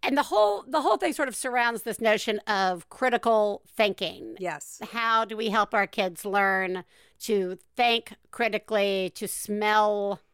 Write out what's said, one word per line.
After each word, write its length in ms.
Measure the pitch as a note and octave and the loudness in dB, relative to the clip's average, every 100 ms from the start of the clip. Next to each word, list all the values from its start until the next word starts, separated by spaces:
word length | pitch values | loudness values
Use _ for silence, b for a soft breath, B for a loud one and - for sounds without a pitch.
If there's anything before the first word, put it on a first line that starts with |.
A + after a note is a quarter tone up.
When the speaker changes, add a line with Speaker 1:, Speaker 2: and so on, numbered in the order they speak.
Speaker 1:
and 140 | F#4 C#4 | 0 0
the 60 | |
whole, 400 | C#4 E4+ D#4 G#4 - | 2 4 4 2 -2
the 140 | D4+ | 0
whole 160 | D4 - | 2 2
thing 160 | - | 0
sort 140 | C#4 C#4 | -2 -4
of 80 | G3+ | -2
surrounds 480 | C4 B3 A#3+ A3+ | -2 0 0 -2
this 180 | - G#3+ | -6 -2
notion 380 | A3 G#3 - G#3+ - | 2 2 0 -4 0
of 420 | G3+ F#3+ F3+ - | 0 2 -2 -8
critical 720 | - B3+ A#3 A#3 A3 G#3 G3+ _ | -2 0 2 4 4 4 0 _
thinking. 680 | - G#3+ F#3 E3+ - - - | 0 0 0 -6 -8 -14 -8
Speaker 2:
Yes. 420 | F3+ D3+ - - A3 | -8 -8 -12 -14 -10
Speaker 1:
How 340 | A3+ A3+ A3+ A3 | -4 2 2 2
do 120 | G#3+ | -2
we 120 | A3 | 0
help 240 | G#3+ G#3 G#3+ | 2 2 2
our 100 | G3 | 0
kids 400 | - F#3 F3 G#3 | 0 -2 -2 -2
learn 580 | G3 G3 F#3+ F#3 F#3 E3+ b b b | 2 4 2 0 -4 -10 b b b
to 360 | - G#3 F#3 F3+ _ - | -2 0 0 -6 _ 0
think 360 | A#3+ A#3 - - _ | 2 2 -2 -20 _
critically, 800 | - A#3 G#3 - A3 G3+ G3 F#3 - | -2 -2 -2 -2 0 2 0 -2 -6
to 120 | G3+ | -8
smell 920 | - - G#3 G#3 G#3+ G#3+ G#3 G3+ G3+ _ | -8 -6 -2 2 4 4 2 -2 -6 _